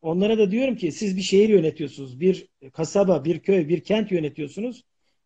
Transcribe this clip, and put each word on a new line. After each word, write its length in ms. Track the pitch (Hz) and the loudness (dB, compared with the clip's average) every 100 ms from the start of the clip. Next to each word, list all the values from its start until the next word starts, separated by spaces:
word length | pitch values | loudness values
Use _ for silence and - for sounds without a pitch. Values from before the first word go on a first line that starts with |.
Onlara 360 | 165 175 208 220 | -4 0 2 2
da 140 | 202 | 2
diyorum 240 | 220 269 220 | 2 -2 -2
ki 160 | 170 | -4
siz 260 | - 208 190 | -4 -4 -4
bir 40 | |
şehir 280 | 185 190 220 | 2 4 6
yönetiyorsunuz, 720 | 202 156 147 143 - 135 123 | 4 2 -2 -10 -10 -16 -2
bir 280 | 185 180 - _ 131 | 0 0 -6 _ -18
kasaba, 520 | - 160 202 190 160 147 | -8 -2 0 2 2 0
bir 140 | 165 | -2
köy, 280 | - 196 151 | 0 0 0
bir 160 | 170 | -4
kent 280 | - 214 214 | 0 -2 0
yönetiyorsunuz. 720 | 180 151 135 143 185 240 226 _ _ _ _ | -2 -4 -8 -10 -8 -10 -10 _ _ _ _